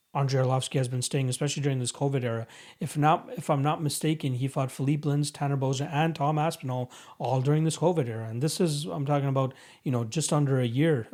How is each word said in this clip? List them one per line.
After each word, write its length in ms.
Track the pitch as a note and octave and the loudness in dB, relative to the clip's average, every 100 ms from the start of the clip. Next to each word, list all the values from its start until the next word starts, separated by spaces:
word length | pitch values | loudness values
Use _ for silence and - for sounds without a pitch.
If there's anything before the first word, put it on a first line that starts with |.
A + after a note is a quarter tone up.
| _ | _
Andrei 300 | D3 C#3 C3 | -2 0 2
Arlovsky 300 | B2+ C3 - | 2 2 0
has 160 | C#3+ B2 | -2 0
been 120 | B2+ | -2
staying, 280 | - C#3+ C3 | -2 0 0
especially 340 | B2+ D3 D3 | -2 -2 -2
during 160 | C#3+ C3 | -2 0
this 140 | B2 | -2
covid 320 | - C#3+ C3+ A#2+ | -2 0 0 0
era. 200 | A2+ A2+ - - - | -4 -6 -14 -20 -10
If 160 | D#3 D3+ | -6 2
not, 320 | D3 F3 - - | 4 4 0 -8
if 120 | - | -2
I'm 140 | C#3+ | 0
not 180 | C#3+ E3+ | 2 0
mistaken, 520 | D3 - D#3 D#3 C#3 | -2 -2 -2 -2 -2
he 160 | B2+ C3+ | -2 -2
fought 200 | C#3 C3 | -2 -4
Philippe 380 | - C3+ D3+ D3+ | -2 0 0 0
Lins, 240 | C#3+ D3 | 0 -2
Tanner 240 | - C#3+ C#3 | -2 -2 0
Boser, 340 | C3+ C3 D3+ | 0 -2 -2
and 240 | D3 E3 | 0 0
Tom 240 | D#3+ C#3+ D3+ | 0 0 0
Aspinall 540 | D#3+ D#3 C3 B2+ B2 - - - | 0 -2 -6 -6 -6 -10 -20 -8
all 220 | B2 C3 | 0 2
during 240 | C3 D3+ | 4 4
this 140 | D#3+ D#3 | 2 2
covid 320 | E3 E3+ A#2+ | 2 2 0
era. 180 | A2+ A2+ | -4 -6
And 160 | A2+ | -2
this 160 | D#3 - | -2 2
is, 240 | F3 D3 | 0 0
I'm 220 | E3+ E3 C#3 | -4 -4 0
talking 240 | D3 C#3 | 2 2
about, 240 | C3+ C3 - - - | 2 0 -4 -18 -8
you 80 | - | -2
know, 100 | B2 | -2
just 300 | A2 D#3+ D3+ | 0 -2 0
under 260 | D3+ C#3+ C3 | 2 4 2
a 80 | B2 | 2
year, 400 | A#2+ E3 C#3 A2 | 2 2 2 -2